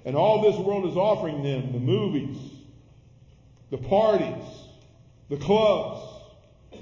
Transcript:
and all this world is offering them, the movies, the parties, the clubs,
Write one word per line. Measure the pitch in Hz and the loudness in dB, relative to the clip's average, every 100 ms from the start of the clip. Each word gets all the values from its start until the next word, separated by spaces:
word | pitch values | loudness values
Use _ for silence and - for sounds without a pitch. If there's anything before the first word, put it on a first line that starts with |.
and | 127 143 | -4 2
all | 190 165 | 4 4
this | 208 175 | 4 2
world | 190 202 180 | 0 -2 -2
is | 165 | 0
offering | 208 202 165 147 | 0 0 -2 -4
them, | 139 131 123 | -4 -2 -4
the | 120 | -4
movies, | 127 202 202 147 - - - - - - - - - - - - - - - | 0 0 0 -2 -4 -10 -14 -20 -20 -20 -20 -20 -20 -20 -20 -20 -20 -20 -12
the | 131 | -8
parties, | - 196 220 196 135 - - - - - - - - _ - | 0 2 4 2 0 -6 -12 -18 -20 -20 -20 -20 -20 _ -10
the | 143 | -6
clubs, | 143 208 214 175 131 - - - - - _ - - - | 2 4 4 2 0 -8 -14 -18 -20 -20 _ -20 -20 -18